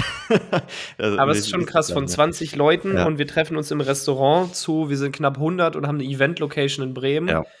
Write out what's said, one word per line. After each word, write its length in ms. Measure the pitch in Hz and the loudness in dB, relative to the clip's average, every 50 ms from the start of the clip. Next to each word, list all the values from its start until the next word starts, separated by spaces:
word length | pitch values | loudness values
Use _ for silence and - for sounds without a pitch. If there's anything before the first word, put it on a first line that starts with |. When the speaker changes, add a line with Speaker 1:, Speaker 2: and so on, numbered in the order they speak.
| - - - - - - | -2 -2 -6 -10 -2 0
Speaker 1:
<laughs> 680 | 403 - - - - 170 - - - - - - - | 0 0 2 0 -2 -4 -4 -6 -10 -14 -14 -12 -6
Also, 220 | - 113 107 101 - | -2 -2 0 2 2
Speaker 2:
Aber 120 | 135 139 | 2 2
es 60 | 156 | 2
Speaker 1:
nee, 40 | 104 | 0
Speaker 2:
ist 80 | 101 - | -2 -2
schon 100 | - 175 | -2 -2
Speaker 1:
ist 60 | 170 | -4
Speaker 2:
krass, 200 | - - 165 156 | 0 0 0 0
Speaker 1:
klar, 100 | - 170 | 0 -2
Speaker 2:
von 80 | 147 139 | -2 -2
Speaker 1:
ja. 40 | 90 | 0
Speaker 2:
zwanzig 460 | 90 - 151 165 170 - 165 143 - | 2 2 2 2 0 -4 -6 -6 0
Leuten 400 | 143 143 151 170 180 185 196 196 | 2 4 4 4 2 0 0 2
Speaker 1:
Ja. 100 | 185 180 | 2 2
Speaker 2:
und 140 | 160 156 143 | 2 2 0
wir 80 | 147 | -2
treffen 280 | 143 - 165 156 151 165 | -2 0 -2 0 0 -2
uns 140 | 156 151 - | -4 -4 -2
im 120 | 156 147 | -2 -2
Restaurant 720 | 139 131 139 139 - - 135 131 135 139 156 175 185 175 180 | 0 0 0 0 0 0 2 4 4 6 6 4 4 0 -4
zu, 340 | - - - 156 156 160 143 | -6 -4 -2 0 0 0 0
wir 80 | 143 | 0
sind 180 | 135 139 139 135 | -2 -2 -4 -2
knapp 220 | - 151 139 135 | 0 0 0 0
hundert 380 | 131 151 160 180 180 175 165 160 | 0 -2 -2 0 2 0 0 0
und 100 | 156 147 | -2 -2
haben 140 | 147 147 147 | -2 -2 -2
eine 60 | 131 | -2
Event-Location 840 | 131 139 135 139 143 170 170 156 139 - 156 139 139 139 143 135 | -4 0 2 2 2 2 0 -4 -2 0 0 0 0 0 -2 -4
in 60 | 131 131 | -6 -4
Bremen 320 | 127 127 135 143 156 170 | -4 -2 0 0 0 2
Speaker 1:
Ja. 180 | 180 165 - - - - - | 2 2 0 0 -2 -10 -20